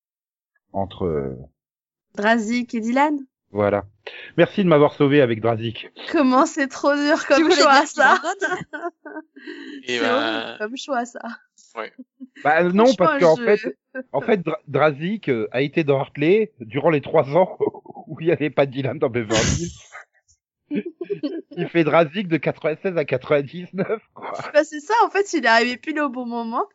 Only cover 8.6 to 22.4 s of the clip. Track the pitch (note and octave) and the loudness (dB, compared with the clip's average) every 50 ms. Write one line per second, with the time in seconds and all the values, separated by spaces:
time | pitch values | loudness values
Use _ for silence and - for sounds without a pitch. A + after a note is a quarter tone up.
8.6 | - - D#4 D4 E4+ F4 - _ - D4+ D4+ D#4 D#4 _ _ C#4 - - - - | -8 -10 -12 -12 -12 -12 -12 _ -18 -18 -16 -16 -18 _ _ -20 -18 -18 -16 -16
9.6 | - - - - - B2 B2 A#2+ A#2 A2+ A2+ A2+ A2+ A2+ A2 A2+ A2+ A#2 A#2 - | -16 -16 -16 -12 -8 -4 -2 0 0 2 0 0 0 -2 -4 -6 -6 -8 -10 -10
10.6 | G#3+ G#3+ B3+ C4 - D4 C#4 A#3+ B3 A#3+ - - - A#3 A3+ - _ _ _ _ | -10 -10 -10 -10 -8 -6 -4 -4 -6 -6 -10 -14 -14 -14 -16 -16 _ _ _ _
11.6 | _ _ - - G#2+ - - - B3+ _ _ _ - - _ - - C#3+ D#3 E3 | _ _ -12 -12 -12 -12 -14 -20 -20 _ _ _ -20 -20 _ -4 0 0 2 2
12.6 | F3 F3+ F3+ G3+ A3+ C4 A#3+ - F3 D#4+ D4 C#4 F3 D#3+ D#3+ A#3+ A#3+ F#3+ G#3 G#3 | 2 2 4 4 4 4 4 4 2 2 2 4 4 4 4 4 2 2 2 2
13.6 | A3 C4 C4 _ _ _ - C4 C4 _ - C#3 A#3+ A3+ A3+ F#3+ E3 D#3+ D#3 - | 0 -4 -10 _ _ _ -14 -14 -10 _ -6 -4 0 0 0 0 0 -4 -6 -6
14.6 | _ - B2+ C#3 D3 D#3 C#3 C3+ E3 F#3 A3 G3+ - D3+ B2+ A2+ G#2+ - - B2 | _ -4 0 2 2 2 2 0 -4 -6 -6 -4 -2 -2 0 0 -2 -2 -2 -2
15.6 | C#3+ D3 - E3+ D#3 C#3+ C#3 C3+ - - - C#3+ D3 D#3+ G3 A3 G#3+ - _ - | -2 -2 0 0 2 2 2 0 0 -4 -4 0 2 4 4 4 2 0 _ -12
16.6 | A#2 A2+ G#2+ C#3+ C3+ E3+ D#3+ C#3+ - - - D#3+ B2+ C3+ C#3+ F3 F#3+ F#3 - - | -12 -8 -4 0 2 2 2 2 0 0 2 2 2 2 2 2 2 2 0 -4
17.6 | - - - - - - - - - - D3+ - D#3+ E3+ D#3+ - D3 D3 - - | -4 -4 -4 -6 -14 -20 -20 -20 -18 -16 -12 -4 0 0 0 0 0 0 0 0
18.6 | C#3+ C#3 A#2+ C#3 C3 B2 B2+ D#3+ D#3 C3 A2 B2 A2+ G#2 A2 A2 - - - D#3 | 0 0 -2 -4 -4 -4 -2 -2 -2 -2 -2 -2 -2 0 0 2 2 2 0 -2
19.6 | E3+ E3+ - - - _ - - - _ _ _ _ _ _ _ _ _ _ _ | -4 -8 -10 -14 -20 _ -20 -20 -20 _ _ _ _ _ _ _ _ _ _ _
20.6 | _ - D4 - G4 F4 - - F4 F#4+ G4+ - - C4+ - E4 - _ D4 F3 | _ -8 -6 -6 -6 -8 -10 -12 -10 -10 -8 -8 -8 -8 -8 -10 -12 _ -8 -8
21.6 | E3 - - E3+ D#3+ D3+ C#3 E3 E3+ C#3+ D#3 G#3 G#3 E3+ D#3+ C#3+ | -6 -2 0 0 2 4 4 2 2 2 -2 -8 -4 -2 -2 -2